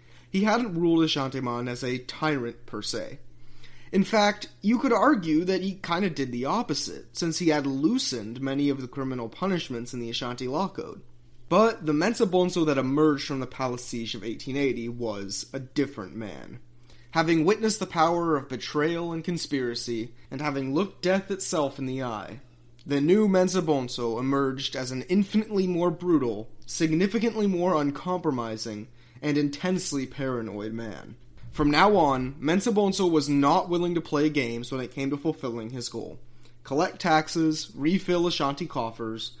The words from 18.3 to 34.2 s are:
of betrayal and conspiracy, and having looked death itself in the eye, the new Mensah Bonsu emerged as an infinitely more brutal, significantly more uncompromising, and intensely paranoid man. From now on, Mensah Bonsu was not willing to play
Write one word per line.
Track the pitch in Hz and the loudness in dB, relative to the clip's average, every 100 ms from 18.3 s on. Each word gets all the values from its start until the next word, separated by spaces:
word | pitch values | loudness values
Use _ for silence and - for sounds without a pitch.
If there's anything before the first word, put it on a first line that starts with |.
| 147 | 0
of | 127 | -2
betrayal | 123 - 151 156 170 170 | -8 -4 -2 0 0 -4
and | 165 | -4
conspiracy, | 160 170 - 143 123 117 - 117 117 - - | -4 -4 -2 -2 -2 -4 -4 -4 -6 -10 -12
and | 135 | -6
having | 151 139 135 | -4 -2 0
looked | 143 196 - | 0 0 -2
death | 180 190 190 | 0 0 0
itself | 196 - 175 139 135 | -6 -2 0 -2 -2
in | 131 | -6
the | 131 | -4
eye, | 127 110 80 117 - - - - - | -4 -6 -8 -14 -18 -20 -20 -18 -2
the | 143 | 2
new | 147 208 214 | 6 6 6
Mensah | 185 185 180 | 6 4 2
Bonsu | 160 143 123 - 117 113 | 2 0 0 -4 -4 -2
emerged | 131 139 135 135 - 135 | 0 2 2 -2 -6 -6
as | 127 | -6
an | 131 123 | -6 0
infinitely | 190 196 214 214 202 185 | 2 4 0 0 0 2
more | 170 175 | 2 0
brutal, | 170 180 156 123 104 113 - - | 0 2 4 4 -2 -6 -12 -10
significantly | - 160 160 196 220 226 220 202 | -2 2 4 2 2 0 2 0
more | 180 180 | 2 2
uncompromising, | 160 143 143 180 180 165 127 113 107 117 107 113 - - - | 2 2 -2 -4 -2 0 -2 -2 -6 -8 -8 -12 -18 -20 -6
and | 147 147 | 0 2
intensely | 147 143 185 185 - 139 131 | 0 0 -2 0 -2 -4 -6
paranoid | - 135 120 113 104 107 | -4 -4 -4 -6 -6 -6
man. | 113 113 80 - - - - - | -6 -8 -10 -14 -18 -20 -16 -10
From | - 147 | 0 4
now | 147 196 202 | 6 6 6
on, | 151 127 127 | 4 2 -2
Mensah | 139 143 185 240 | -4 0 2 2
Bonsu | 208 196 196 180 | 2 2 2 4
was | 160 143 | 4 4
not | 143 143 175 170 | 4 4 4 2
willing | 175 175 170 | 0 0 -2
to | |
play | - 147 | 0 2